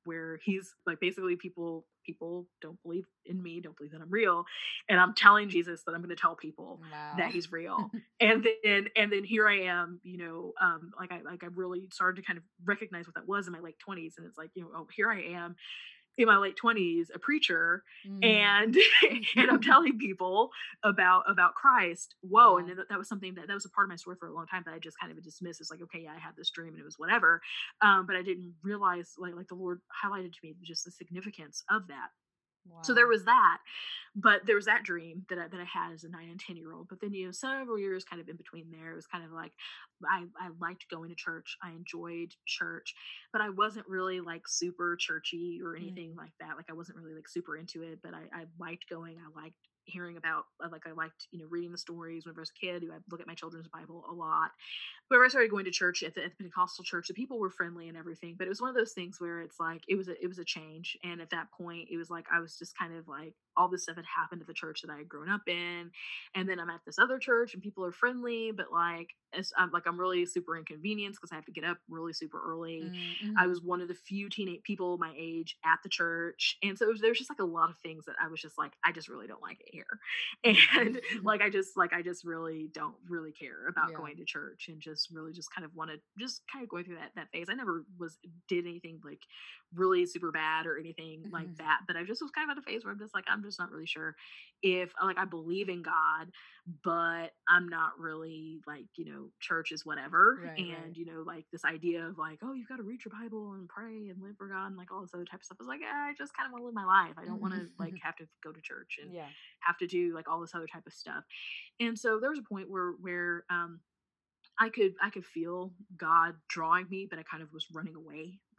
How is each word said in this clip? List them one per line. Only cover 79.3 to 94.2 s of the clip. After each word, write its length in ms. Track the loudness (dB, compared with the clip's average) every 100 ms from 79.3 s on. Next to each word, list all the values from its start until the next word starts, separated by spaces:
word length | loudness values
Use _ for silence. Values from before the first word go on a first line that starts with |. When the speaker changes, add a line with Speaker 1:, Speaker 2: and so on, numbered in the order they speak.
| -14
Speaker 1:
like 180 | -14 -16
it 80 | -18
here." 280 | -16 -12 -12 -6 -6 -6 2
<laughs> 0 |
And, 120 | 6 10 10
Speaker 2:
Mm-hmm. 240 | 8 4 0 -6
<laughs> 120 | -2
Speaker 1:
like, 160 | 0 2
I 80 | 2
just, 260 | 2 0 2
like, 160 | 2
I 100 | 0
just 220 | -4 -8
really 440 | -8 -8 -6 -8 -10
don't 240 | -8 -10 -10 -10
really 260 | -10 -10
care 360 | -12 -14 -10 -6
about 200 | -2 -2
Speaker 2:
Yeah. 60 |
Speaker 1:
going 220 | -2 -12 -10
to 60 |
church 440 | -8 -8 -10 -14 -16
and 120 | -14
just 300 | -12 -8 -8
really 220 | -8 -12
just 200 | -14 -12
kind 100 | -12
of 100 | -12
wanna, 220 | -10 -12 -12 _ -14
just 240 | -12 -12 -14
kind 100 | -14
of 60 | -10
going 160 | -10
through 120 | -10 -14
that, 160 | -14 -14
that 140 | -12
phase. 160 | -10 -8
I 60 |
never 300 | -6 -4 -4 -8 -12
was, 200 | -14 -14 -20 -20 -4
did 180 | -2 -2
anything, 340 | -10 -14 -16
like, 180 | -18 -18 -20 -20 -20 -20 _
really 320 | 0 4 4 4
super 240 | 0 -4
bad 360 | -2 0 0 -2
or 120 | -6
anything 480 | -8 -14 -14 -14 -10
like 160 | -8 -8
Speaker 2:
Mm-hmm. 80 | -6
Speaker 1:
that, 220 | 2 2 2
but 100 | -4
I 80 |
just 180 | -4 -6
was 80 | -6
kind 200 | -4 -4
of 60 | -4
at 60 |
a 40 | -6
phase 180 | -8
where 80 | -8
I'm 60 | -10
just 160 | -8
like, 100 | -8 -2
"I'm 140 | -2
just 160 | -4 -8
not 120 | -8
really 160 | -8 -8
sure 300 | -6 -8 -10